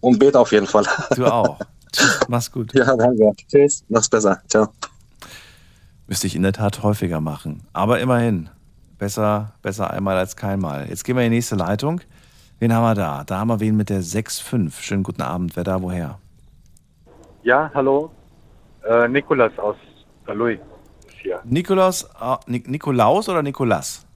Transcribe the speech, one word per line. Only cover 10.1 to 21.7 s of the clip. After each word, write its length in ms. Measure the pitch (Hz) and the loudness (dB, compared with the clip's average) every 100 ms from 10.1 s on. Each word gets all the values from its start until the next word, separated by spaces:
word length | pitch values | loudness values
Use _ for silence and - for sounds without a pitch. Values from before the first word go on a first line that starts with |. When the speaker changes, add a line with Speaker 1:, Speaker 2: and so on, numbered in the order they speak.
| 92 | -2
Speaker 2:
als 200 | 95 - | -2 -6
keinmal. 520 | 101 98 87 71 73 | -6 -4 -4 -6 -8
Jetzt 160 | 85 | -10
gehen 120 | - 127 | -4 0
wir 80 | |
in 60 | 120 | 2
die 60 | 117 | 0
nächste 180 | 117 | 0
Leitung. 460 | 104 87 104 139 175 - - - _ - _ | -4 -2 -2 -2 -4 -8 -20 -20 _ -20 _
Wen 140 | 113 | 0
haben 80 | 117 | 2
wir 120 | 117 | 2
da? 300 | 107 85 69 | 0 -2 -6
Da 140 | 76 95 | -6 -4
haben 100 | 110 | -2
wir 120 | 113 | 0
wen 160 | 110 107 | 0 0
mit 140 | 104 | 0
der 100 | 98 | -2
sechs 360 | 87 95 107 - | -2 -6 -6 -10
fünf. 420 | - 127 85 - | -4 -2 -2 -6
Schönen 220 | - 101 | -6 -4
guten 200 | 98 - | -4 -6
Abend. 320 | 65 87 87 85 | -6 -4 -6 -4
Wer 80 | |
da, 180 | 87 92 | -4 -2
woher? 360 | 92 90 80 98 - - - - - - _ _ _ - - - | -4 -6 -8 -10 -20 -20 -20 -20 -20 -20 _ _ _ -20 -20 -8
Speaker 3:
Ja, 280 | 117 127 156 | 2 2 2
hallo. 360 | 143 135 139 156 - - _ - - _ - 107 | -2 0 0 -2 -14 -20 _ -20 -20 _ -14 0
Äh, 200 | 117 120 | 2 2
Nikolas 480 | 135 143 139 113 - | 0 -2 0 0 0
aus 180 | 104 104 - _ _ _ - | -6 -6 -12 _ _ _ -12
Saarlouis 320 | 107 117 101 - - - _ - | -4 -4 -4 -10 -20 -20 _ -20
ist 80 | - | -14
hier. 200 | 98 90 | -10 -10
Speaker 2:
Nikolas, 640 | 117 131 175 | -4 -4 0